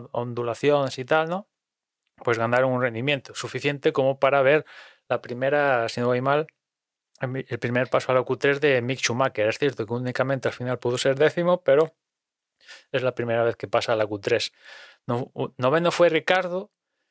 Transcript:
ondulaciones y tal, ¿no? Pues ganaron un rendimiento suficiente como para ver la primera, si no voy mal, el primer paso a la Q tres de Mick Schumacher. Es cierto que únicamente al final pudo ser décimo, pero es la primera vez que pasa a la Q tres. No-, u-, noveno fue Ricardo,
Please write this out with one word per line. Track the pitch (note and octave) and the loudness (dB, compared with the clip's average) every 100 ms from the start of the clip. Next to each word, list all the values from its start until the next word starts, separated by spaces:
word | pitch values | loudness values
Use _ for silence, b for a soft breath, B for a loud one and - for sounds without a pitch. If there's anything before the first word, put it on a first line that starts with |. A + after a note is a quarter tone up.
| B2 | -2
ondulaciones | A#2 B2 A#2 A#2+ A2+ C#3+ D3 C3+ - | -6 -6 -4 -4 -2 2 2 0 -6
y | B2 | 0
tal, | D#3 D#3+ | 0 0
¿no? | F#3 - _ _ _ _ _ _ _ | -6 -10 _ _ _ _ _ _ _
Pues | - A2+ | -2 0
ganaron | A#2 B2 C3 | 2 2 2
un | B2+ | 0
rendimiento | B2+ A2+ C3+ C#3 - - | -2 -2 -2 -4 -6 -10
suficiente | A#2+ B2+ C#3+ C#3+ D#3 | -8 -4 -4 0 0
como | D3+ C3+ C3+ | 2 0 2
para | C3+ C#3 | 2 4
ver | C3+ D3+ - B B B - | 4 4 0 B B B -6
la | A#2+ | -6
primera, | - B2 C3+ D3 C#3+ B2 A#2 | -4 -4 0 2 2 2 0
si | - | -2
no | A#2+ | 0
voy | B2 | 0
mal, | C3+ C#3+ D#3 _ _ _ _ _ _ _ | 0 0 -2 _ _ _ _ _ _ _
el | B2+ C3 - A#2 | -8 -8 -8 -6
primer | A#2+ B2 B2+ | -2 0 0
paso | C3 - | 0 2
a | C3 | 0
la | |
Q | B2 B2 | 0 0
tres | C#3 C#3 | 0 2
de | D3 B2+ | 2 2
Mick | A#2+ C3 | 0 -4
Schumacher. | - A#2+ C3 - G#2+ | -2 0 -2 0 -2
Es | - | 0
cierto | C#3+ A#2+ G#2+ | -2 -2 -6
que | |
únicamente | A#2+ B2+ B2 B2+ C3+ B2 | -4 -6 -2 -2 0 -4
al | |
final | - B2 B2 | -4 -6 -4
pudo | A#2+ B2 | -2 0
ser | C3+ C3+ | 0 2
décimo, | D3+ F3 F3 F3+ | 2 2 0 0
pero | - C#3 D#3+ _ _ _ _ _ _ _ B B B | 2 2 2 _ _ _ _ _ _ _ B B B
es | C3 | -4
la | B2+ | -4
primera | A#2+ A#2+ A#2 | -4 -2 0
vez | A#2 | 0
que | A2 G#2 | -2 -2
pasa | A#2 - | -2 0
a | A2 | 0
la | |
Q | G#2+ G#2 | 2 0
tres. | G#2+ A2+ - B B B B B - | 2 0 -2 B B B B B -4
No-, | B2 - | -4 -4
u-, | - C3+ - | -6 -8 0
noveno | B2 D#3+ E3+ | 2 2 2
fue | - F3 | 4 4
Ricardo, | D#3+ - F#3 F3+ F3+ G#3 _ _ _ _ | 4 2 0 0 -6 -10 _ _ _ _